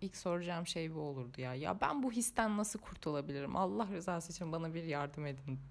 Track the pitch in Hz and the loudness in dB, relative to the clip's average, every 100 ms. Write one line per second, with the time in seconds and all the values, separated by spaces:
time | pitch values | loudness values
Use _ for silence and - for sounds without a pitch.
0 | 196 - 180 175 175 170 170 170 160 160 | -6 -2 0 2 2 -2 0 -2 -2 -2
1 | 147 135 123 127 127 131 160 190 - 285 | -2 -2 -4 -4 -4 -2 0 2 2 4
2 | 262 233 233 - 220 208 214 214 - - | 2 2 2 4 4 4 2 -2 -8 -4
3 | 156 147 143 139 139 - 190 208 202 185 | 0 0 0 -2 0 2 4 2 0 0
4 | 180 170 170 - 165 165 165 165 165 143 | 0 -2 -2 -4 -2 0 0 -2 0 0
5 | 143 151 147 135 139 135 - | 0 -2 -4 -4 -4 -4 2